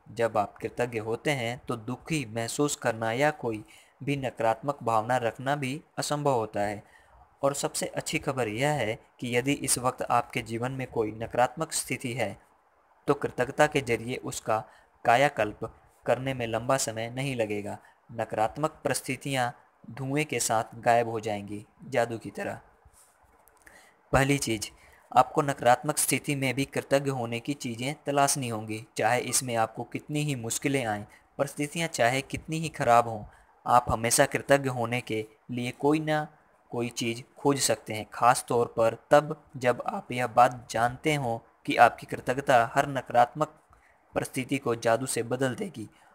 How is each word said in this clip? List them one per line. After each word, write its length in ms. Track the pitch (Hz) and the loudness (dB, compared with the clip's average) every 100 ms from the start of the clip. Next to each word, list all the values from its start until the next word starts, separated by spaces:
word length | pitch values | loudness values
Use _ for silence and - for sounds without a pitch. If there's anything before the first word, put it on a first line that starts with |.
| - | -16
जब 280 | 110 113 107 | -2 0 2
आप 180 | 101 - | 0 -4
कृतज्ञ 420 | 110 - 120 117 | -10 -4 -4 -2
होते 300 | 110 117 156 | -4 -4 -2
हैं 280 | 139 117 123 - | -2 -2 -6 -8
तो 80 | 120 | -8
दुखी 460 | 110 127 - 160 113 | -8 -10 -4 -4 -4
महसूस 480 | 113 117 - 147 - | -6 -4 -2 -2 0
करना 360 | 123 113 113 | -2 -2 -2
या 180 | 117 147 | 2 0
कोई 280 | 151 120 107 - - _ _ | 0 -6 -6 -10 -20 _ _
भी 160 | 127 143 | -4 -4
नकारात्मक 600 | 127 - 113 - 143 139 | -4 -2 0 0 -4 -4
भावना 340 | 117 113 113 127 | 0 0 2 0
रखना 380 | 117 - 127 147 | 0 -4 -4 -2
भी 240 | 127 147 - - | -4 -6 -10 -8
असंभव 360 | - 147 143 | -4 0 2
होता 260 | 123 110 101 | 0 0 -2
है। 220 | 101 104 - - _ - - _ | -2 -4 -12 -20 _ -20 -20 _
और 120 | 139 139 | -2 0
सबसे 300 | 156 - 180 | -4 -4 -6
अच्छी 300 | - - 156 | -6 -4 -4
खबर 280 | - 131 110 | -2 -2 -4
यह 220 | 107 143 | 0 0
है 280 | 147 107 117 _ _ | 0 -2 -6 _ _
कि 160 | 127 120 | -2 0
यदि 160 | 131 | 0
इस 240 | 143 135 135 | -2 0 0
वक्त 240 | 127 - | 0 -4
आपके 400 | - 123 - 131 | 0 0 0 -6
जीवन 300 | 113 113 127 | -6 -6 -4
में 140 | 131 127 | -6 -6
कोई 240 | 120 107 | -2 -4
नकारात्मक 580 | 110 113 123 127 - 160 | -4 -4 0 0 0 -6
स्थिति 380 | - - 131 127 | -4 -6 -6 -6
है 220 | 127 101 - _ _ _ _ _ _ - | -4 -4 -6 _ _ _ _ _ _ -2
तो 60 | |
कृतज्ञता 520 | 143 - - 120 - 151 | -2 -2 -4 -4 2 2
के 140 | 147 | 2
जरिए 340 | 120 113 117 127 | -2 -4 -4 -8
उसका 400 | 127 - - 110 - - _ _ | -8 -8 -2 -2 -4 -16 _ _
कायाकल्प 680 | - 120 143 - 104 107 - - _ _ - | 4 6 4 2 -2 -4 -12 -12 _ _ -2
करने 280 | 120 135 | -2 -2
में 120 | 127 113 | -4 -4
लंबा 300 | 113 123 135 | -4 0 0
समय 320 | - 110 117 | 0 -4 -8
नहीं 260 | 123 139 123 | -6 -6 -2
लगेगा। 420 | 107 104 104 101 - _ _ | -2 -4 -6 -12 -16 _ _
नकारात्मक 680 | 117 113 110 110 - 151 - | -8 -6 -2 -2 0 -4 -2
परिस्थितियां 640 | 139 127 - 127 143 135 120 - _ _ - | -4 -4 -4 -6 -2 -2 -2 -4 _ _ -18
धुएं 360 | 117 135 143 | -10 -4 -2
के 140 | 151 117 | -2 -2
साथ 340 | - 113 117 117 | 0 0 -2 -2
गायब 320 | 120 120 117 | 4 4 2
हो 100 | 113 | -2
जाएंगी, 440 | 107 101 101 104 - _ | -4 -6 -8 -12 -14 _
जादू 320 | - 127 117 113 | -4 0 0 -2
की 120 | 101 | -10
तरह। 280 | 170 180 107 - _ _ _ _ _ _ _ _ _ - - - _ _ | -8 -8 -8 -14 _ _ _ _ _ _ _ _ _ -20 -20 -20 _ _
पहली 240 | 131 135 139 | 2 4 2
चीज़, 300 | - 110 - - - _ _ | 0 -4 -6 -12 -20 _ _
आपको 300 | 123 - 156 | 4 4 2
नकारात्मक 560 | 143 131 120 123 151 151 | 0 2 4 4 2 0
स्थिति 360 | - 131 - 143 | 0 0 0 -2
में 180 | 131 | 0
भी 100 | 123 139 | 0 -2
कृतज्ञ 440 | 131 - 139 139 | -4 2 2 2
होने 280 | 131 117 117 | -2 -4 -6
की 140 | 147 | -6
चीज़ें 400 | 143 131 113 127 151 - | -6 -6 -4 -6 -4 0
तलाशनी 420 | 143 139 143 123 | 2 4 2 -2
होंगी, 360 | 110 110 110 120 - | -6 -6 -10 -8 -2
चाहे 240 | 110 123 | 2 2
इसमें 320 | 123 - 127 117 | 0 -2 -2 0
आपको 280 | 113 - | 0 -2
कितनी 380 | 120 135 - 151 | -10 -10 -6 -4
ही 120 | 147 131 | -2 -4
मुश्किलें 480 | 113 - 143 135 | -4 -4 0 0
आएं, 200 | 113 104 104 - _ - | -2 -4 -8 -18 _ -6
परिस्थितियां 500 | 135 - 147 170 165 | -6 -4 -6 -4 -4
चाहे 300 | - 117 135 | 2 2 2
कितनी 360 | - 139 - 160 | -4 -10 -6 -6
ही 100 | 160 | -6
ख़राब 380 | - 123 117 117 | -2 6 6 6
हों, 140 | 110 - - _ _ - | -4 -12 -20 _ _ 4
आप 200 | 123 - | 4 4
हमेशा 380 | 117 117 - 139 | 0 2 4 4
कृतज्ञ 420 | 127 - 143 135 | 2 4 4 4
होने 300 | 127 117 123 | -4 -4 -4
के 220 | - 110 107 _ - | -4 -6 -6 _ -10
लिए 200 | 123 123 | -6 -6
कोई 280 | - 143 156 | 0 2 2
ना 260 | 151 151 151 - _ _ _ | 2 -2 -2 -12 _ _ _
कोई 160 | 120 117 | -6 -4
चीज़ 320 | - 117 117 - - | -2 -4 -4 -10 -2
खोज 220 | 143 139 | 2 2
सकते 340 | - 113 - | 2 0 -4
हैं, 120 | 107 107 | -8 -8
ख़ास 380 | - 120 131 - | 2 4 4 2
तौर 260 | 123 117 - | 0 0 2
पर 200 | 113 117 _ | 2 0 _
तब 260 | 147 151 156 - 131 | 4 4 -4 -12 -2
जब 260 | 123 120 - | 0 0 -4
आप 260 | 202 - | -8 -6
यह 140 | 123 120 | -4 2
बात 380 | 117 127 127 - | 6 6 4 -6
जानते 440 | - 120 127 160 | 0 0 0 -2
हों 240 | 147 127 113 - _ - | 0 -2 -4 -8 _ -2
कि 100 | - | 8
आपकी 280 | 117 - - | 8 6 -8
कृतज्ञता 580 | 143 - 127 139 127 113 | -8 -4 -2 4 4 4
हर 140 | 139 143 | 2 0
नकारात्मक 640 | 135 - 120 120 151 151 - _ _ _ _ _ | -2 0 4 4 2 -4 -4 _ _ _ _ _
परिस्थिति 440 | 143 - 135 127 135 | -6 -4 -6 -2 -2
को 160 | 123 117 | 0 0
जादू 300 | 117 117 131 | 2 2 2
से 160 | - | -4
बदल 300 | 113 123 135 | -2 -2 -2
देगी। 340 | 107 104 117 107 - _ | -2 -8 -8 -14 -18 _